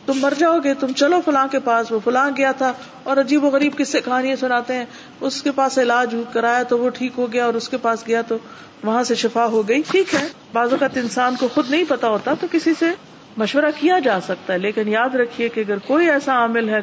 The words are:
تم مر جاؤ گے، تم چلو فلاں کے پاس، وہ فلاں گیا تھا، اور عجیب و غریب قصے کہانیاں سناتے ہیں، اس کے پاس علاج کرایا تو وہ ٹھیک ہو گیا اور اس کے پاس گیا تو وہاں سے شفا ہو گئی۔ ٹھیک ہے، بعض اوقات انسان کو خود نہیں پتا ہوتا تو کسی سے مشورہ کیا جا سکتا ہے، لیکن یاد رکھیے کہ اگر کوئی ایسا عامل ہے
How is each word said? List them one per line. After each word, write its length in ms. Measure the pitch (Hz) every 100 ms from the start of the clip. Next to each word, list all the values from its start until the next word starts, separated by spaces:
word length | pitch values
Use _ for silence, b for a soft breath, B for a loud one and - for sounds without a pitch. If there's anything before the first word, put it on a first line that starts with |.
| -
تم 120 | 269
مر 140 | 277 277
جاؤ 200 | 330 330
گے، 80 | 277
تم 180 | 277 262 262
چلو 240 | 285 349
فلاں 220 | 330 269 269
کے 100 | 269
پاس، 320 | 254 233 226
وہ 60 | 220
فلاں 260 | 233 254 285 262
گیا 160 | 269
تھا، 200 | 262 262 247 B B
اور 140 | - 269
عجیب 280 | 254 294
و 40 | 285
غریب 280 | 269 294 285
قصے 240 | 277 294
کہانیاں 360 | 247 254 262 269
سناتے 380 | 254 240 240
ہیں، 100 | 254 240 B B -
اس 220 | 269 -
کے 80 | 285
پاس 240 | 269 262 262
علاج 360 | 240 240 247 233 233
کرایا 300 | 233 233 247
تو 160 | 240 240
وہ 100 | 247
ٹھیک 280 | 247 247 247
ہو 140 | 240
گیا 120 | 240
اور 100 | 240
اس 140 | 226 -
کے 80 | 254
پاس 300 | 233 226 226
گیا 160 | 226
تو 160 | 233 226 B B B -
وہاں 180 | 208 233
سے 120 | 240
شفا 300 | 233 233 233 233
ہو 140 | 226 208
گئی۔ 140 | 269 311
ٹھیک 260 | 370 370
ہے، 120 | 294 302 - -
بعض 200 | 233 240
اوقات 240 | 269 269 262
انسان 400 | 233 247 247 247
کو 80 | 254
خود 160 | 294 254
نہیں 140 | 311 330
پتا 200 | 247 233
ہوتا 260 | 208 240
تو 120 | 311 349
کسی 200 | 330 320 311
سے 120 | 330 381 - - - -
مشورہ 340 | 208 277 302 302
کیا 200 | 302 370
جا 200 | 269 190
سکتا 320 | 175 180 -
ہے، 60 | 180
لیکن 300 | 202 214 214
یاد 260 | 214 254
رکھیے 340 | 262 240 - 233
کہ 120 | 226
اگر 180 | 202 196 -
کوئی 240 | 294 339
ایسا 220 | 285 285
عامل 340 | 254 233 233 220
ہے 120 | 214